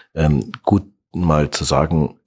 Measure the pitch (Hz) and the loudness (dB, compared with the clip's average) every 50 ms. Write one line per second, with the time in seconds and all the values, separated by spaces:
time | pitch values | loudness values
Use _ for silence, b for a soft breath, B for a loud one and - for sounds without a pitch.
0 | B B - 80 78 76 73 65 - - - - - - - - - - _ _ | B B -4 -2 0 2 2 0 -2 -4 -10 -8 0 2 2 2 0 -2 _ _
1 | _ _ - 85 90 82 76 76 73 71 - - 76 - - 69 80 80 85 78 | _ _ -6 -4 0 0 2 2 0 -2 -4 -4 -4 -2 0 0 0 0 0 0
2 | 71 - - _ _ | 0 -2 -4 _ _